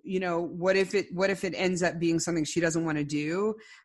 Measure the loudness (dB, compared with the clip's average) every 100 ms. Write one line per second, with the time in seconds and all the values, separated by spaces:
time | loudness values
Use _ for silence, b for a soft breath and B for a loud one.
0 | -4 -2 0 -2 -2 -2 2 4 2 0
1 | -2 0 0 0 -2 0 0 2 0 0
2 | 0 2 0 -2 0 0 2 2 0 -2
3 | -2 -2 -2 0 -2 -2 B B